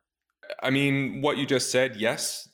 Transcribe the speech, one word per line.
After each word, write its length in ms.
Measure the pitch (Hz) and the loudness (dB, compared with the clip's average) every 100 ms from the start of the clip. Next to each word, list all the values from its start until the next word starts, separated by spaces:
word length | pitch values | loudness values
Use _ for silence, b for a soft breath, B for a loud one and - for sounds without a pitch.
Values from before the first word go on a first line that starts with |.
| _ _ _ _ - - | _ _ _ _ -14 -4
I 60 | 131 | 0
mean, 520 | 135 139 139 131 139 | 2 2 0 -2 0
what 160 | 147 135 | 0 0
you 80 | 139 | 2
just 260 | 131 - | 2 2
said, 240 | 127 131 107 | 2 2 0
yes, 540 | 110 151 - - - | 0 0 -4 -8 -14